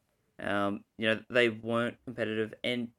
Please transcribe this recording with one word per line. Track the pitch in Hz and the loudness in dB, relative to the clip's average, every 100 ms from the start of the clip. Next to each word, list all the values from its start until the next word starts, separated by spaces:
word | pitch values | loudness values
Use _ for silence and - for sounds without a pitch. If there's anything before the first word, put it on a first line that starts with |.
| _ _ _ - | _ _ _ -8
Um, | - 101 101 104 - - | -2 2 2 -2 -10 -2
you | 110 | 0
know, | 107 - | 0 0
they | 120 120 | 4 4
weren't | 110 113 117 117 - - | 2 -2 0 0 -4 -12
competitive. | 117 110 110 110 - | -4 -2 0 -2 -2
And | 123 123 117 | -2 -2 -4